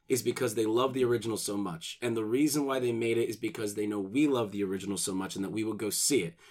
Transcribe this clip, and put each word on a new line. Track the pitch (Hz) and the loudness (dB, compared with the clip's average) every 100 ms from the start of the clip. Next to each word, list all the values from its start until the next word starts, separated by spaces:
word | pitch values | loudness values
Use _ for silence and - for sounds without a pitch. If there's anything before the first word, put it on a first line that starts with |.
| - | -2
is | 127 | 0
because | 117 - 127 | 0 0 0
they | 107 110 | 0 2
love | 113 131 | 2 2
the | 127 | 2
original | 120 117 113 104 | 2 2 0 -2
so | - 101 | -2 -2
much, | 98 82 - - | -4 -6 -10 -6
and | 120 113 | -2 -2
the | |
reason | 110 127 151 147 139 | 0 2 4 2 0
why | 131 | 0
they | 123 | 0
made | 113 117 113 | 0 2 2
it | 117 | 0
is | 101 | -2
because | 110 117 107 | -4 -4 -4
they | 104 104 | -2 -2
know | 104 | 0
we | 95 127 151 | 0 2 4
love | 127 104 | 4 0
the | 101 | -2
original | 98 95 95 95 | -2 -2 -2 -2
so | - | -2
much, | 95 92 95 | -2 -4 -4
and | |
that | 98 | -4
we | 104 | -2
will | 110 | -2
go | 104 107 | -2 -2
see | - - 131 | 0 2 2
it, | 82 - - | 0 -8 -16